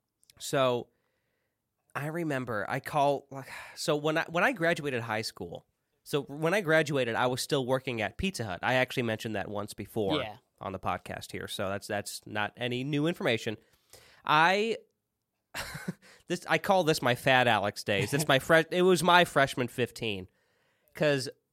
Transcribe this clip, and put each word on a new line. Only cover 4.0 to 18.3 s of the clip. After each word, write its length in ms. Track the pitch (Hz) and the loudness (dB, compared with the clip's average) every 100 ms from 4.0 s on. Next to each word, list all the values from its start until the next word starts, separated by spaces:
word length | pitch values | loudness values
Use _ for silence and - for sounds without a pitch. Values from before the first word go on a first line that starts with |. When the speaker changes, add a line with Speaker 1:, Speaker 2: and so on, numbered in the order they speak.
| 147 156 | 0 0
Speaker 1:
I, 80 | - | 0
when 140 | 165 | 0
I 80 | 214 | 0
graduated 500 | 233 165 170 147 123 | 2 0 0 -2 -4
high 180 | 117 110 | -2 -4
school, 440 | 110 - 87 - - _ _ _ | -4 -8 -12 -12 -16 _ _ _
so 200 | - 147 | -4 -4
when 300 | - 143 160 | -4 -4 0
I 80 | 202 | 0
graduated, 540 | 160 160 147 143 120 113 | 4 2 4 0 0 0
I 120 | 127 | 0
was 140 | 123 | 0
still 240 | - 143 123 | -2 -2 2
working 360 | 131 - 117 | 0 0 -4
at 160 | 104 - | -4 -2
Pizza 260 | 190 - | -4 -4
Hut. 160 | 113 87 | -6 -4
I 120 | 107 127 | 0 2
actually 280 | 127 - | 2 0
mentioned 320 | 117 110 117 104 | -2 -2 -4 -6
that 120 | 85 | -4
once 260 | 104 104 | -6 -8
before 440 | - 101 - 98 - | -10 -8 -2 0 -2
Speaker 2:
Yeah. 140 | 110 104 _ _ | -4 -10 _ _
Speaker 1:
on 120 | 101 | -10
the 60 | 95 | -6
podcast 520 | 104 92 - 92 - | -4 -4 -6 -12 -10
here, 160 | 95 90 | -10 -8
so 220 | - 98 | -6 -4
that's, 180 | 98 - | -4 -4
that's 340 | 104 101 - - | -4 -4 -12 -6
not 260 | 107 104 - | -4 -4 -4
any 260 | 120 123 | -4 -4
new 240 | 135 147 156 | -2 -2 -2
information. 500 | 175 170 113 - 107 _ _ _ - - _ - | 0 0 0 -2 -8 _ _ _ -20 -20 _ 2
I, 520 | 151 165 202 226 214 - _ _ _ _ _ _ - | 4 4 2 -2 -4 -10 _ _ _ _ _ _ -12
<laughs> 720 | - - - - - - - | -12 -10 -12 -12 -18 -20 -8
this, 180 | 180 - | -8 0
I 80 | 156 | 0
call 260 | - 190 | 4 4
this 180 | 156 156 | 4 2
my 140 | 131 123 | 2 2
Fat 320 | - 127 123 | 4 6 6
Alex 360 | 107 101 - | 4 2 -4
days. 300 | - 101 101 | -2 0 2
It's 140 | 139 | 0
my 120 | 151 | 2